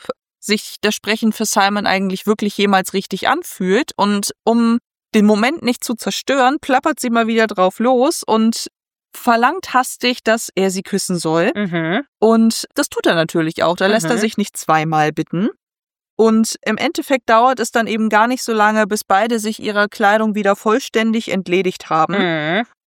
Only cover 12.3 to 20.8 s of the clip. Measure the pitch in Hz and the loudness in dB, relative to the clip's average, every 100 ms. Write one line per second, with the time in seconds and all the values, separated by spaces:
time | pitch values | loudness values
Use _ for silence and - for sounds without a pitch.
12.3 | 226 226 - - - 285 466 294 170 160 | 4 4 0 -4 -4 -4 -2 0 2 0
13.3 | 165 160 - 165 180 190 214 165 226 220 | 0 -2 0 0 2 2 2 0 0 0
14.3 | 208 202 - - 160 160 156 151 156 156 | -2 -6 -6 0 0 2 0 0 -2 -4
15.3 | 165 247 - _ _ _ _ _ - 220 | -2 -4 -6 _ _ _ _ _ 2 4
16.3 | 220 226 - - - 277 349 - 269 - | 4 2 -2 -6 -2 -2 -4 -2 -2 2
17.3 | 226 254 254 247 233 214 220 220 214 233 | 4 4 2 -2 -2 -2 -2 0 2 2
18.3 | 254 - 220 208 220 202 208 - 190 233 | 0 -2 0 2 2 0 -2 0 2 2
19.3 | 233 214 - 214 208 208 - 202 220 220 | -2 -4 -6 -4 -2 -2 2 2 4 0
20.3 | 208 196 202 220 254 | 0 0 0 0 0